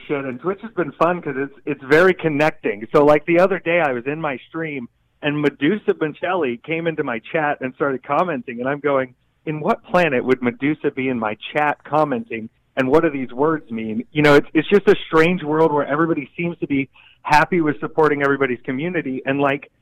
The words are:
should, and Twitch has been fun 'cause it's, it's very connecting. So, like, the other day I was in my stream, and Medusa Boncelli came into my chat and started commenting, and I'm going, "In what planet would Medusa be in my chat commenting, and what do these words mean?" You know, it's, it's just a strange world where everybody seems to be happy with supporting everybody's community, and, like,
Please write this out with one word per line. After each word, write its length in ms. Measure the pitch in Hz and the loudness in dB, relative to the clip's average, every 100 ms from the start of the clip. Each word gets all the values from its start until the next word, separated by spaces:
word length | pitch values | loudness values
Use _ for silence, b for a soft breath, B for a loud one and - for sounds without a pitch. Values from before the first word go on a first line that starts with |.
| - | -6
should, 200 | 143 135 | -6 -6
and 140 | 123 | -8
Twitch 200 | 165 196 | -6 -8
has 120 | 220 | -8
been 200 | - 151 | -6 -6
fun 300 | - 165 180 | 0 0 0
'cause 140 | 156 131 | -4 -6
it's, 180 | 139 - | -8 -8
it's 180 | - 147 | -8 -8
very 280 | 131 156 185 | 2 4 4
connecting. 760 | 180 160 143 156 - 127 101 110 | 2 0 0 0 0 -4 -6 0
So, 120 | 156 | 4
like, 200 | 147 151 | 6 4
the 140 | - 170 | 4 2
other 220 | 196 185 | 2 0
day 200 | 165 175 | -2 0
I 120 | 151 | 0
was 120 | 123 123 | -2 -6
in 140 | 156 | -6
my 180 | 156 127 - | -6 -6 -10
stream, 400 | 160 160 139 120 _ _ _ 151 | -8 -8 -8 -12 _ _ _ -4
and 160 | 147 | 0
Medusa 500 | 147 - 143 208 - | 0 0 0 0 -2
Boncelli 680 | 165 160 131 175 185 139 120 | -2 -4 -4 -4 -2 -2 -4
came 240 | - 165 170 | -6 -6 -4
into 160 | 151 | -4
my 160 | 143 117 - | -4 -6 -4
chat 280 | 165 147 - | -2 -2 -2
and 140 | 131 | -6
started 300 | - 143 127 | -4 -2 -2
commenting, 560 | - 143 180 139 117 117 | -2 -2 0 -4 -8 -6
and 80 | 127 | -6
I'm 100 | 143 | -4
going, 380 | 143 139 127 _ _ _ | 0 0 -2 _ _ _
"In 140 | - 151 | -10 -4
what 240 | 160 226 | -2 -4
planet 420 | - 180 165 127 | 0 2 2 2
would 160 | 123 131 | 0 0
Medusa 520 | 123 120 139 151 151 | 0 -2 -2 -2 -4
be 160 | 135 131 | -4 -4
in 100 | 123 | -2
my 180 | 110 107 - | -4 -6 -6
chat 300 | 147 147 - | -2 -2 -2
commenting, 640 | - 147 151 123 113 113 110 _ _ - | -2 0 0 -2 -6 -10 -10 _ _ -4
and 120 | 131 | 2
what 140 | 151 | 2
do 80 | 165 | 2
these 220 | 139 123 | -2 -6
words 360 | 123 151 160 - | -2 0 -2 -6
mean?" 340 | 113 110 107 - | -8 -6 -6 -4
You 100 | 151 | 2
know, 140 | 147 143 | 6 6
it's, 100 | 147 | 4
it's 140 | 160 147 | 0 2
just 180 | 202 - | 4 4
a 80 | 185 - | 2 2
strange 340 | 160 160 180 | 2 2 2
world 300 | 147 156 160 | -2 2 2
where 120 | 147 | 2
everybody 460 | - 143 165 160 131 - | 0 0 0 -2 -6 -6
seems 200 | 170 165 | -6 -6
to 80 | 175 | -4
be 200 | 139 135 _ b b | -2 -4 _ b b
happy 380 | - 147 160 180 | 2 2 4 2
with 200 | 151 147 | 0 -2
supporting 420 | 160 - 151 143 | -2 2 2 4
everybody's 380 | 143 135 135 120 | 0 2 0 -2
community, 560 | - 131 165 175 139 131 - | -6 -6 -4 -4 -4 -6 -4
and, 140 | 139 | 0
like, 280 | 139 139 - _ | 0 -2 -6 _